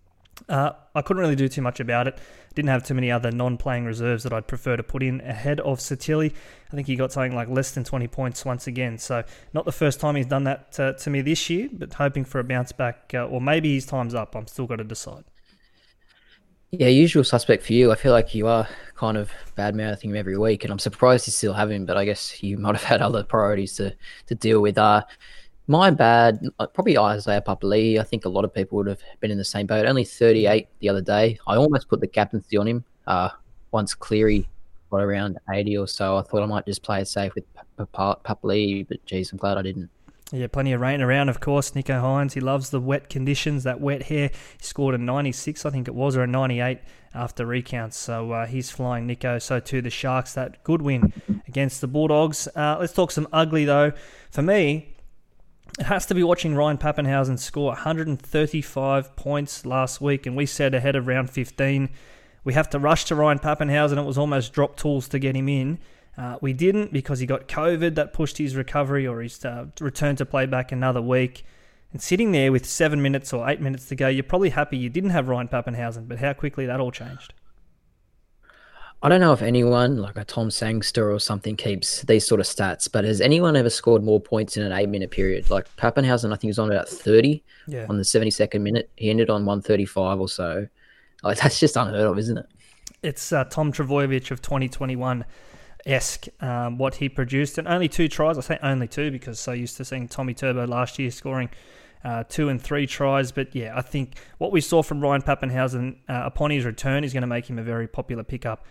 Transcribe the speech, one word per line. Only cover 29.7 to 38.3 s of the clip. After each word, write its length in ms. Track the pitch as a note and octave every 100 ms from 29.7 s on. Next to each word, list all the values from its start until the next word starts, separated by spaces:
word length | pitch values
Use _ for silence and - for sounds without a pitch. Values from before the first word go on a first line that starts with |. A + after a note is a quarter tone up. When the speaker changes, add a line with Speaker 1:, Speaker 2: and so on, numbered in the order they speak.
| G#2+ A2
Speaker 2:
Only 180 | C3+
thirty-eight 640 | A#2+ - A#2 A2 G#2 G#2+ - -
the 80 | G2+
other 120 | G2
day. 380 | F2+ G#2 A2+ A2 -
I 100 | G#2+
almost 320 | D3+ C3+ -
put 120 | -
the 80 | F#2+
captaincy 480 | - G#2 A2 - G#2
on 100 | G#2
him, 180 | A#2+ A#2+ _ -
uh, 220 | F#2 F#2 - - - -
once 240 | A2 G2+
Cleary 540 | - - G#2+ G#2+ G#2 - - - - -
got 120 | G2+
around 360 | G2+ G2+ G2+ F2+ -
eighty 260 | G2+ G#2 G2+
or 100 | G2
so. 300 | - G2 G2
I 60 |
thought 200 | F#2+ G#2+
I 40 | G#2
might 200 | G#2 G2+
just 160 | G2
play 180 | - G2+
it 80 | G2
safe 260 | - G2
with 100 | - -
Pa-, 320 | - - - G#2
Pa-, 280 | - G2 G2
Pa-, 180 | -